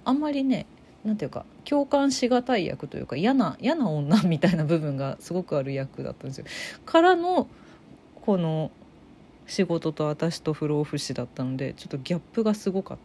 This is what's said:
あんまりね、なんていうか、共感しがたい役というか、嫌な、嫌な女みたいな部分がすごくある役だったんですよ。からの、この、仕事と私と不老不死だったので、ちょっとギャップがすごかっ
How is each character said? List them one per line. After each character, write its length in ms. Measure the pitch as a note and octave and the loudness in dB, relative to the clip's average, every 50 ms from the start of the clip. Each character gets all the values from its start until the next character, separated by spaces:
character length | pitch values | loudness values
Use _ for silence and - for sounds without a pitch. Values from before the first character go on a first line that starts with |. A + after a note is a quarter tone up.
| - | -2
あ 60 | - | 0
ん 80 | C4 C#4+ | 0 2
ま 120 | D4+ D4+ | 2 0
り 120 | C#4+ C#4 C4+ | 0 0 2
ね、 240 | C4+ A#3+ E3+ - - - - - - - - - | 2 0 0 -2 -8 -16 -20 -20 -20 -18 -8 -4
な 100 | G#3+ G#3+ | -4 -2
ん 40 | G#3 | -2
て 80 | - | -4
い 20 | B2+ | -6
う 40 | |
か、 140 | - - - - - - - | -6 -8 -12 -14 -18 -14 -6
共 200 | - D4 C#4+ C#4+ | -2 0 0 0
感 260 | C#4 - C#4 C#4 C#4 | 2 2 4 4 4
し 180 | C4+ - B3+ A#3 | 2 2 2 2
が 140 | B3+ B3 B3 | 2 2 2
た 140 | - B3+ G#3+ | 2 0 0
い 80 | E3+ | 0
役 220 | - - - - C#3+ | -2 -4 -6 -8 -10
と 100 | - - | -8 -8
い 40 | |
う 60 | - - | -8 -6
か、 80 | - | -4
嫌 180 | C#3 F3+ A#3 C4+ | 0 2 2 4
な、 240 | C4+ A3+ - - - | 4 2 0 0 -2
嫌 160 | - B3+ E4 | 0 0 0
な 140 | E4+ B3+ E3+ | 2 2 0
女 320 | D#3 D3+ C#3+ C#3+ F3+ G#3+ E3 | 0 0 0 2 4 4 4
み 160 | F3+ D#3+ - | 4 2 4
た 100 | - G3 | 2 2
い 60 | F3 | 4
な 80 | D#3+ D#3 | 4 2
部 140 | C#3+ E3+ D#3+ | 2 2 2
分 180 | D#3 D3 C#3 C3+ | 0 0 -4 -4
が 200 | C3+ C3+ C#3+ - | -4 -6 -6 -8
す 140 | - - E3+ | -8 -6 -6
ご 100 | F#3 F3+ | -6 -4
く 140 | - - C#3+ | -2 -2 -2
あ 60 | C3 | -2
る 100 | C3+ C#3 | -2 -4
役 300 | C3+ C3+ C3+ - - C3 | -6 -6 -6 -8 -10 -10
だ 80 | B2+ | -10
っ 20 | C3+ | -10
た 120 | - - | -10 -12
ん 20 | C3+ | -12
で 40 | C3+ | -12
す 40 | - | -12
よ。 80 | - - - - - - - - - | -12 -14 -12 -12 -12 -12 -14 -16 -4
か 160 | - - E4 | 4 6 8
ら 140 | E4 F#4 F#4 | 8 8 6
の、 320 | E4+ E4+ F4+ F#4 D#4+ - - - - - - - - - - - - - - - - | 6 4 2 2 2 0 -2 -4 -20 -20 -20 -20 -20 -20 -20 -20 -20 -20 -20 -20 -6
こ 160 | - - G3+ F3+ | 0 0 2 2
の、 340 | E3+ D#3+ D#3 D#3 D#3 - - - - - - - - - - - - - - - - - | 2 0 0 -2 -2 -4 -8 -14 -20 -20 -20 -20 -20 -20 -20 -20 -20 -20 -20 -20 -16 -6
仕 160 | - - F#3+ | -2 0 0
事 280 | E3+ E3+ D#3+ - D#3+ | 0 0 -2 -2 -2
と 140 | D#3 - D3+ | -2 -2 -2
私 340 | D3+ D3+ - D#3+ E3+ D#3+ - | -2 -2 -2 -2 -4 -4 -4
と 140 | - D#3+ D3+ | -4 -4 -4
不 160 | - D3+ D3 | -2 -2 0
老 140 | D3+ D3 D3+ | 0 0 0
不 140 | - - C#3+ | -2 -4 -6
死 160 | - - C3 | -6 -6 -6
だ 100 | - B2 | -6 -8
っ 40 | A#2+ | -8
た 160 | - - C3 | -6 -6 -6
の 140 | B2+ C3 C3 | -4 -4 -4
で、 160 | C3+ B2+ - | -6 -6 -8
ち 120 | - - | -10 -12
ょ 0 | |
っ 20 | - | -10
と 80 | - C#3 | -10 -8
ギ 180 | B2+ - F3 | -4 -4 -4
ャ 40 | D#3+ | -4
ッ 20 | |
プ 220 | - - - A3+ A3 | -6 -6 -2 0 2
が 100 | G#3+ G#3 | 2 0
す 160 | G#3 - G3+ | 0 0 -2
ご 140 | F3+ F#3+ F#3+ | -2 -2 -4
か 120 | - - | -6 -10
っ 20 | - - | -14 -10